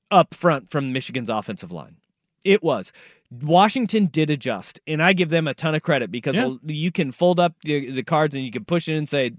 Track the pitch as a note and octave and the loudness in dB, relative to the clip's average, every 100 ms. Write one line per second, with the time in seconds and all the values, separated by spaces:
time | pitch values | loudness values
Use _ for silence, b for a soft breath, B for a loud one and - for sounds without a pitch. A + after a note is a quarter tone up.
0 | - G3 D#3+ - F3 D3 G#2 D3+ C3+ C3 | 2 4 4 2 0 0 -2 -4 -2 -4
1 | - B2+ A#2 G#2+ G#2 G2 F2 F2 B1+ - | -4 -6 -4 -4 -4 -10 -10 -14 -14 -20
2 | _ _ _ _ F#3+ G3 E3 A#2+ F#2 b | _ _ _ _ 0 2 2 -2 -6 b
3 | b b b A#2+ D3 E3+ G#3 C4+ A#3 A3 | b b b -10 2 4 4 2 0 2
4 | F#3+ D#3 D3+ D3 C3 G#2 - - - D3+ | 2 2 0 0 -4 -6 -8 -14 -8 0
5 | E3+ F#3 E3+ E3 D#3 C3 D#3+ D#3 - C#3+ | 2 2 2 0 -2 -2 -2 -2 0 0
6 | A2 A#2 C#3 C#3 B3+ B2+ D#3 D3+ E3+ F3 | 0 -4 -2 0 0 -4 -6 -4 -2 -2
7 | D3 - F3 F3 F3 - D3+ D3 C3 C3 | -4 2 2 4 2 0 -2 -2 -2 -6
8 | A#2 D#3+ D#3 C#3 C3 A#2 A2 E3+ D#3+ D#3 | 0 2 2 0 -6 -6 -2 -2 -2 -4
9 | D3+ C#3+ B2+ | -2 0 -2